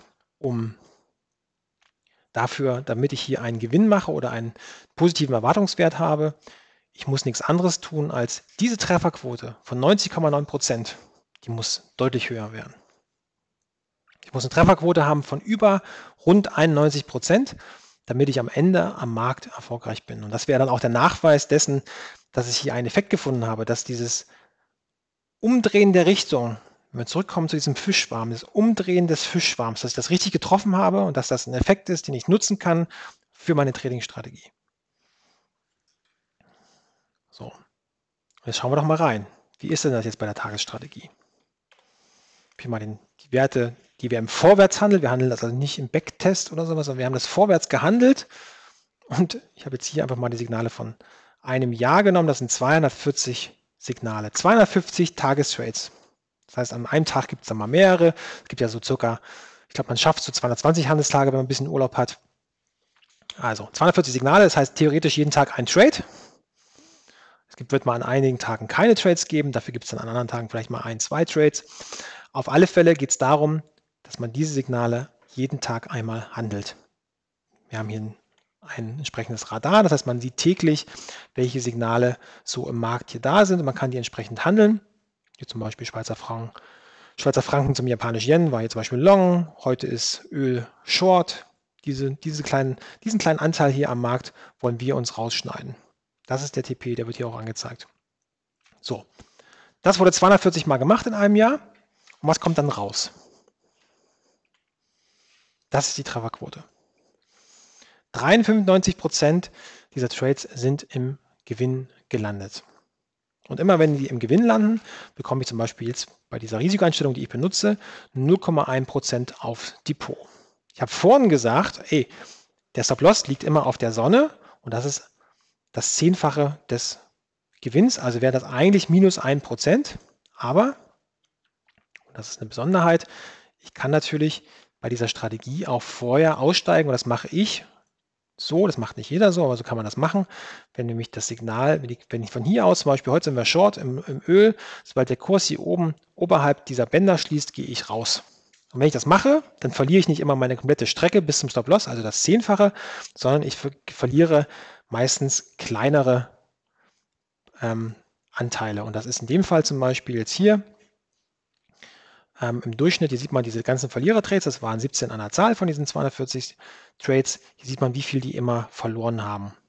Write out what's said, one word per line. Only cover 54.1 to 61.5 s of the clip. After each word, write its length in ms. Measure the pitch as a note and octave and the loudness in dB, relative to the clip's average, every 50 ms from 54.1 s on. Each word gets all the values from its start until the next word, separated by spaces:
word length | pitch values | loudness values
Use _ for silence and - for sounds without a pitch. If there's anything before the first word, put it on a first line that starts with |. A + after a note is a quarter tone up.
| A2 G#2+ G#2+ G#2 - | -8 -8 -8 -8 -6
zweihundertfünfzig 840 | - - E3+ G#3+ A#3 G#3 - - G3 E3+ - - - F3 E3 - | 0 2 4 6 6 6 6 4 0 -2 -2 -2 -2 -2 -2 -2
Tagestrades. 800 | - - C3+ C#3 C#3+ C#3+ - - - A2 A2+ A2+ - - - - _ _ _ _ _ _ _ _ _ _ _ | -2 0 0 2 2 0 -2 -4 -6 -8 -8 -8 -8 -10 -12 -14 _ _ _ _ _ _ _ _ _ _ _
Das 80 | - | -8
heißt, 160 | - B2 - - | -8 -8 -6 -8
an 140 | A#2+ A#2+ | -10 -6
einem 180 | A#2+ - D#3 D#3+ | -2 0 0 0
Tag 240 | - - C#3 B2+ - | 0 0 -2 -4 -4
gibt's 200 | - - - - | -8 -12 -10 -8
dann 100 | A2+ A2 | -8 -6
mal 80 | G#2 | -4
mehrere. 480 | G#2+ B2+ E3+ G3 F#3+ F#3 F3 E3+ E3 D#3+ - - - - - - | 0 4 6 6 6 6 6 6 4 4 2 -6 -16 -16 -18 -18
Es 60 | - | -10
gibt 120 | - - | -6 -2
ja 80 | B2+ A2+ | -2 -2
so 120 | A2 A#2 - | -2 -4 -4
circa, 380 | - C3 - - A#2 A#2 A#2 - - - - - - - _ _ _ | -4 -2 -2 0 -2 -2 -4 -8 -14 -20 -20 -20 -20 -20 _ _ _
ich 60 | - | -8
glaub, 120 | - C#3 - | -8 -6 -4
man 80 | - | -2
schafft 260 | B2+ - D#3 D#3 - - | 0 2 2 2 2 -2
so 100 | - C3 | -8 -6
zweihundertzwanzig 560 | - - B2 B2 - - D3 E3 E3+ D3+ C3 | -4 -2 -2 -2 0 2 2 2 2 2 2
Handelstage, 420 | D#3+ D3+ C#3+ - - C#3 C3+ C3+ | 2 2 2 2 2 2 2 2
wenn 80 | C3 C3+ | 2 0
man 60 | C3 | 0
ein 40 | |
bisschen 200 | B2+ | -2